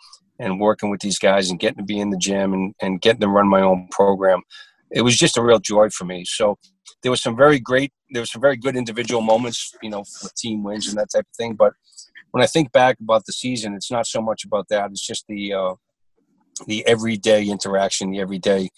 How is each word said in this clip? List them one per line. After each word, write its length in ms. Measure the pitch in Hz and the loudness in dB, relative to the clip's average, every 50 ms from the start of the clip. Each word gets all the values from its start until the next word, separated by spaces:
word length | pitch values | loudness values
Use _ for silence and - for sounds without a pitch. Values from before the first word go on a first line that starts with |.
| _ _ - _ _ _ _ - | _ _ -20 _ _ _ _ -10
and 200 | 123 98 95 98 | -8 -6 -4 0
working 300 | 104 107 104 - 110 104 | 2 2 2 0 -2 -4
with 120 | 101 92 | -4 -4
these 180 | 98 101 90 - | -4 -6 -4 2
guys 300 | - 98 98 101 95 92 | 2 4 4 4 2 0
and 100 | 90 82 | -2 -2
getting 180 | 110 - - | -2 -2 -2
to 60 | - 101 | -4 -8
be 160 | 98 104 101 | -6 -4 -4
in 120 | 101 101 | -2 -2
the 60 | 98 | -2
gym 360 | 90 90 98 98 98 98 98 95 | -4 -2 -2 -2 0 0 0 0
and, 200 | 95 95 98 - - | -2 -4 -4 -6 -6
and 200 | 98 95 95 90 | -4 -4 -4 2
getting 200 | - 113 117 - | 2 2 2 2
to 60 | 107 | 0
run 200 | 101 101 101 101 | 2 2 4 4
my 140 | 101 98 95 | 6 4 6
own 260 | 95 95 92 90 92 - | 6 4 2 2 -2 -4
program. 500 | - - 101 98 98 95 95 95 92 90 - _ - - - _ _ _ _ _ | 0 2 2 2 2 2 2 2 2 2 0 _ -20 -20 -20 _ _ _ _ _
It 100 | - 113 | -2 0
was 160 | 113 123 120 | 2 2 4
just 200 | - 170 - - | 4 2 2 2
a 60 | 120 117 | 2 4
real 160 | 117 113 104 | 6 6 4
joy 300 | - - 104 104 107 104 | 4 2 4 4 4 4
for 160 | - - 95 | 2 -6 -8
me. 180 | 87 92 87 90 | -8 -10 -10 -8
So 320 | - - - 92 104 101 - _ _ _ _ _ - _ _ | -8 -4 0 0 0 0 -4 _ _ _ _ _ -20 _ _
there 80 | - 127 | -4 -2
was 120 | 127 - | -2 -2
some 140 | - 127 113 | -2 -4 4
very 240 | 117 139 151 147 131 | 6 6 6 6 4
great, 320 | 110 123 127 131 139 135 - _ _ _ | 2 0 0 0 0 -2 -6 _ _ _
there 100 | 135 120 | -8 -8
was 100 | 117 - | -8 -8
some 100 | - 117 | -4 0
very 160 | 127 143 135 | 2 2 2
good 180 | 117 117 135 127 | 2 -2 -2 -2
individual 460 | 127 120 113 107 120 117 110 123 117 | -2 -4 -4 -6 -6 -4 -2 -2 0
moments, 520 | 110 110 110 113 123 120 117 - - - - - | 2 2 2 2 2 -4 -6 -8 -10 -12 -14 -14
you 80 | 113 107 | -12 -10
know, 140 | 104 101 101 - - - | -10 -10 -10 -12 -16 -16
with 140 | 101 - - | -18 -14 -12
team 280 | - - 117 110 107 101 | -10 -8 -6 -6 -6 -6
wins 240 | 101 107 107 98 | -6 -6 -6 -6
and 100 | 101 104 | -6 -4
that 120 | 104 107 - | -4 -4 -2
type 140 | - - - | -2 -4 -4
of 100 | - - | -4 -8
thing. 200 | - 117 117 107 | -8 -8 -6 2
But 180 | - 104 104 - _ _ _ _ - - _ _ - - _ | 4 4 4 2 _ _ _ _ -20 -20 _ _ -20 -16 _
when 120 | - 127 120 | 0 2 2
I 40 | |
think 240 | - - 117 143 123 | 2 2 0 0 4
back 260 | - 107 107 107 107 - | 4 6 6 6 4 0
about 260 | 113 110 110 110 - | 0 0 0 0 0
the 80 | - - | -4 -8
season, 400 | - - 127 127 113 110 104 101 | -8 -6 -6 -6 -6 -6 -8 -8
it's 160 | 95 - - | -10 -8 -6
not 140 | 123 117 113 | -4 -4 -4
so 160 | - - 117 | -4 -6 -6
much 220 | 110 110 104 - - | -4 -6 -6 -8 -6
about 220 | 98 107 101 92 - | -6 -4 -6 -2 -2
that. 220 | 107 101 101 101 | -2 -2 -2 -4
It's 140 | 98 - - | -8 -10 -10
just 200 | - 113 - - | -10 -10 -10 -10
the, 260 | - 107 101 101 98 98 | -10 -10 -8 -6 -6 -4
uh, 200 | 95 95 92 92 - _ _ _ _ _ _ _ _ _ _ _ _ _ _ _ - - | -4 -4 -4 -6 -8 _ _ _ _ _ _ _ _ _ _ _ _ _ _ _ -16 -8
the 180 | - 110 113 - | -6 -6 -2 2
everyday 600 | 117 117 110 113 113 113 101 92 110 107 107 104 | 2 2 2 0 -2 -4 0 2 4 4 4 4
interaction, 640 | 101 101 95 - 101 98 95 98 95 - - 101 95 | 0 -4 -4 -4 -2 0 0 0 0 -2 -4 -4 -4
the 80 | 95 101 | -4 -6
everyday, 500 | 95 95 98 92 - 101 98 95 95 - - | -6 -6 -6 -2 0 0 2 2 0 -4 -8